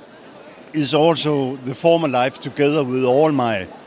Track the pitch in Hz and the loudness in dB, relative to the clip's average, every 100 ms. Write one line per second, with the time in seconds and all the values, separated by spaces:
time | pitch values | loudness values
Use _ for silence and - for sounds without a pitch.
0 | - - - - - - - 156 135 151 | -20 -20 -20 -20 -20 -20 -8 -4 0 2
1 | 160 151 151 143 131 139 127 127 170 165 | 2 2 0 -2 -2 -6 -10 -2 2 2
2 | 156 123 131 - 135 - 143 151 131 127 | 2 0 0 -4 -10 0 0 2 -2 0
3 | 127 131 156 143 120 104 90 - | 2 2 2 2 0 -2 -6 -14